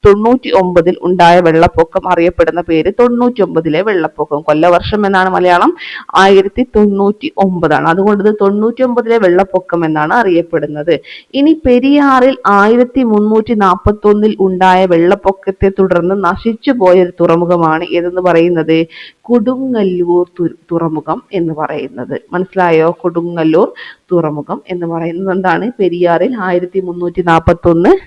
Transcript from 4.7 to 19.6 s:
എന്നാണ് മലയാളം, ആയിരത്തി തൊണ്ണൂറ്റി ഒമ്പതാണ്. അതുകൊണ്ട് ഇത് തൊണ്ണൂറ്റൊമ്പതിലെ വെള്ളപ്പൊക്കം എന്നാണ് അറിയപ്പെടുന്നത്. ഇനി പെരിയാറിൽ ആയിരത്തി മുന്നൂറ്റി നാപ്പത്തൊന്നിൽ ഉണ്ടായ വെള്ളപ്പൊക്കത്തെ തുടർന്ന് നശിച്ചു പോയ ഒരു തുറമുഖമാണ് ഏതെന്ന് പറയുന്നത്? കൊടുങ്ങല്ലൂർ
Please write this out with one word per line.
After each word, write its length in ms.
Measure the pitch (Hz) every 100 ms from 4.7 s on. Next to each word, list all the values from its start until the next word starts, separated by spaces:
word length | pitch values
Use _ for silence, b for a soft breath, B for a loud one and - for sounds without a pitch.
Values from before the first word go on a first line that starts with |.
| 175 - 214 202
എന്നാണ് 240 | 196 185
മലയാളം, 460 | 180 180 175 233 349 B B B
ആയിരത്തി 480 | - 190 196 190 -
തൊണ്ണൂറ്റി 680 | 247 214 208 196 202 208 - -
ഒമ്പതാണ്. 520 | 190 180 165 147 151
അതുകൊണ്ട് 360 | 170 196 208
ഇത് 100 | 208 208
തൊണ്ണൂറ്റൊമ്പതിലെ 760 | 196 202 214 233 254 240 226 233
വെള്ളപ്പൊക്കം 680 | 190 175 196 185 185 170
എന്നാണ് 300 | 160 156 151
അറിയപ്പെടുന്നത്. 840 | 226 214 170 165 165 151 147 151 156 B B B
ഇനി 260 | 269 294 311 262
പെരിയാറിൽ 720 | 247 262 294 277 262 254 254 185
ആയിരത്തി 560 | 202 208 240 247 269
മുന്നൂറ്റി 520 | 240 208 208 220 220
നാപ്പത്തൊന്നിൽ 840 | 220 196 185 - 214 208 208 214 208
ഉണ്ടായ 460 | 190 185 185 185 190
വെള്ളപ്പൊക്കത്തെ 840 | 170 170 196 196 196 - 190 196 190
തുടർന്ന് 460 | 190 175 170 196
നശിച്ചു 460 | 180 190 226 220 -
പോയ 320 | 247 185 180
ഒരു 100 | 180 175
തുറമുഖമാണ് 680 | 170 165 175 175 165 156 175
ഏതെന്ന് 280 | 175 175 180
പറയുന്നത്? 680 | 180 165 170 170 156 160 165 B B B
കൊടുങ്ങല്ലൂർ 1080 | - 240 220 254